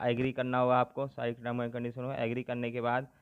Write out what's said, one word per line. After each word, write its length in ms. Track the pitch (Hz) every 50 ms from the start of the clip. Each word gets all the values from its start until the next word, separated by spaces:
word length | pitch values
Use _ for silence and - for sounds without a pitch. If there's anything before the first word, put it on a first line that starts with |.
एग्री 300 | - 123 120 117 127 131 127
करना 260 | 131 127 127 127 127
होगा 200 | 127 127 127 123
आपको 280 | 123 123 - - 139 139
सारी 240 | - - 120 120 120
टर्म 280 | 120 117 120 120 123 120
एंड 100 | 120 117
कंडीशन 280 | 123 120 120 120 131 123
को। 100 | 127 139
एग्री 300 | 135 120 117 120 123 123
करने 280 | - 123 120 120 120
के 100 | 117 123
बाद 260 | 117 120 120 127 135 135 - _